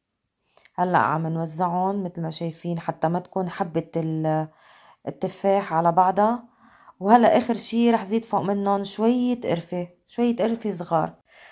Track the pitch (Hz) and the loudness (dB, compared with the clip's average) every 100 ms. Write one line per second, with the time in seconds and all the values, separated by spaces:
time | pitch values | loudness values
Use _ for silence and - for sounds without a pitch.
0 | _ _ _ _ _ _ _ - 180 165 | _ _ _ _ _ _ _ -4 0 2
1 | 113 156 160 165 165 156 180 180 190 202 | 2 0 -2 -4 -4 -2 -2 0 0 -2
2 | 180 175 160 160 170 160 175 170 - - | -6 -6 -8 -6 -6 -6 -6 -6 -6 -4
3 | 160 175 175 190 180 - 180 165 165 165 | -2 -2 -4 -6 -4 -4 -4 -4 -4 -4
4 | 160 160 156 156 156 _ _ - - _ | -4 -2 0 -2 -4 _ _ -20 -20 _
5 | - - 185 - 196 196 196 165 170 165 | -14 -8 -8 -2 0 2 2 0 2 4
6 | 185 185 214 240 - _ _ _ - - | 4 4 2 0 -8 _ _ _ -20 -4
7 | 190 240 220 - 240 226 - 233 233 226 | 4 6 6 4 2 -4 -4 2 2 2
8 | 190 226 226 196 170 202 202 202 196 - | 0 -4 -2 -2 -2 -2 0 0 -2 0
9 | 220 247 247 247 233 170 - 180 175 _ | 0 2 0 -2 -2 -4 -4 -8 -8 _
10 | _ - 240 233 226 226 214 170 170 165 | _ -2 -2 0 -2 -2 -4 -6 -2 -2
11 | 165 - _ - - | -2 -8 _ -20 -20